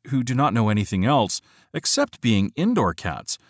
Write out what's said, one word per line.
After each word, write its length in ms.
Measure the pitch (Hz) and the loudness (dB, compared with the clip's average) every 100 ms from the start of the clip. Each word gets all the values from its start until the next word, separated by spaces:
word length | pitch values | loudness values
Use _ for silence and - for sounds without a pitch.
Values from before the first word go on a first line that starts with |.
| - | -4
who 160 | 131 | -2
do 100 | 123 | 0
not 200 | 127 143 | 0 2
know 160 | 113 107 | 2 2
anything 340 | 104 98 95 | 2 0 0
else 380 | 104 143 101 - - _ _ | 2 2 2 -2 -10 _ _
accept 480 | 254 - - 285 - | -6 -2 0 -2 -2
being 320 | - 101 98 - | 0 2 0 0
indoor 380 | 196 220 98 | 0 2 0
cats, 440 | 80 87 69 - - _ | -2 -6 -8 -8 -10 _